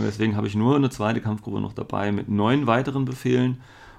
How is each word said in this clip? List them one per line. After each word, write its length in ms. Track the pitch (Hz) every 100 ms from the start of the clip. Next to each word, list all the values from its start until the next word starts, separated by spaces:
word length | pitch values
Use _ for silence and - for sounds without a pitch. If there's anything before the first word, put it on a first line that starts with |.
deswegen 320 | 107 107 110 104
habe 120 | 107
ich 80 | 107
nur 180 | 117
eine 160 | 143 131
zweite 300 | - 107 117
Kampfgruppe 400 | 107 107 107 101
noch 120 | 104
dabei 380 | 107 104 101 101
mit 180 | 101 98
neun 380 | 104 107 139 127
weiteren 380 | 117 135 135
Befehlen. 560 | 127 127 127 123 127 127 - - -